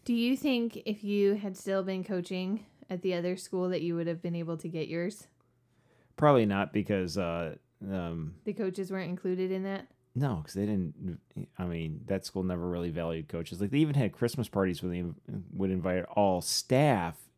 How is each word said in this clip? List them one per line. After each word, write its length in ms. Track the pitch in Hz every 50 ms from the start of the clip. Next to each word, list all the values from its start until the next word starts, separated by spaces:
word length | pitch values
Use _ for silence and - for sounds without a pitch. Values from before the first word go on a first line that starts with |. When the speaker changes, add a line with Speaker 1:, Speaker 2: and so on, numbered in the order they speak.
| -
Speaker 1:
Do 80 | - 240
you 220 | 233 233 247 269
think 440 | 262 - 294 254 240 233 233 - - -
if 180 | - 208 - 214
you 300 | 202 202 202 202 196 208
had 220 | 208 208 202 185
still 260 | - - 196 190 190 185
been 200 | 190 190 190 185
coaching 600 | - 202 180 175 - 190 180 185 185 202 226 - - _ _ - -
at 120 | 185 175
the 120 | - 185 180
other 220 | 175 170 180 185
school 320 | 185 - - - 185 180 180
that 120 | 180 165
you 140 | 160 170 170
would 120 | 165 165
have 140 | 170 165 170
been 140 | - 175 170
able 220 | 170 165 165 170
to 100 | 160 -
get 200 | 160 170 160 151 -
yours? 380 | - 170 175 185 - - - - _ _ _ _ _ _ _ _ _ _ _ _ _ _ _ _ _
Speaker 2:
Probably 280 | - 151 151 143 123 113
not 280 | 104 98 98 98 82 -
because, 440 | 104 92 - 104 95 92 87 78
uh, 380 | 98 90 85 85 85 85 80 - - _ _ _ - - 98
um, 460 | 95 92 87 85 82 82 80 78 87 - -
Speaker 1:
The 100 | 214 202
coaches 380 | 220 214 190 185 202 190 185
weren't 180 | 190 190 180 160
included 420 | 180 180 - 185 185 180 185 185
in 120 | 190 190 190
that? 240 | 196 196 190 - - _ _ _ _ -
Speaker 2:
No, 260 | 123 143 139 107 80 76
'cause 100 | - -
they 120 | 95 104
didn't, 540 | 104 107 95 90 78 73 - - 90 82 - _ _ - 101 - - _
I 80 | - 92
mean, 360 | 87 85 82 82 80 78 - -
that 200 | - 98 95 -
school 180 | - - 98 92
never 260 | 92 90 85 85 90
really 220 | 87 87 85 87
valued 360 | 78 85 82 82 82 80 78 -
coaches. 300 | - 82 80 - - 87
Like, 100 | 101 98
they 80 | 139 143
even 160 | 160 151 143
had 160 | 139 120 98
Christmas 360 | - - 120 117 - 131 110
parties 360 | - - 101 95 92 87 - -
where 80 | 90
they 80 | 87 90
inv-, 160 | 87 85 78 - - - 107 101 90 - -
would 180 | 90 95 95
invite 320 | 92 92 82 92 92 92 85
all 340 | - - 104 101 98 92 87
staff, 880 | - - - - - - 127 131 151 147 127 95 85 82 - - - - _